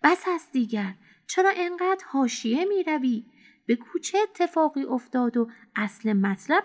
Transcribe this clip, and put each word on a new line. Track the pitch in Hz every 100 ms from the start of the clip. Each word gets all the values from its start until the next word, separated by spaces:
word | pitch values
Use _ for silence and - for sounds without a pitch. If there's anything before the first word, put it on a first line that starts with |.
"بس | 302 359 -
است | 339 -
دیگر، | 262 220 214 196 190 _ _ -
چرا | - 381 349
انقدر | 349 359 359 381 -
حاشیه | 269 247 - 226 254 370
می‌روی؟ | 403 320 302 254 226 - _ - _ -
بگو | 233 - 339
چه | - 392
اتفاقی | 427 - 349 330 302 285
افتاد | 269 247 - 254 240 240
و | 233 - - -
اصل | 208 - 220
مطلب | 202 196 196 - 339